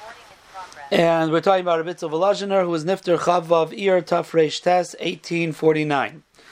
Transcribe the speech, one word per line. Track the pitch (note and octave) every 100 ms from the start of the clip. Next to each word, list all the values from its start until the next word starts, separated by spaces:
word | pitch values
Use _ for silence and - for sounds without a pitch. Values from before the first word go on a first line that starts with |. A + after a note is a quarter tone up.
| G#3+ A#3 - - _ F#3+ F#3 - C#3
And | F#3+ E3 E3 D#3+
we're | D#3+
talking | F3+ F#3+
about | F3+ E3
Reb | E3
Itzel | E3+ E3
Volozhiner, | D#3 F#3+ F#3+ G3 G3
who | F3+
was | E3 D#3
Nifter | F#3+ - E3+
Chav | - F3
Vav | E3 E3+ D#3+ A3+
Iyar | G3 F#3
Tuf | D#3+ F3 D#3+
Reish | E3 D3+ -
Tes, | - F3+ E3+ -
eighteen | - F3+ - E3+ E3+
forty-nine. | D3+ D#3+ D#3 D3+ C#3+ A2+ D#3 _ _ -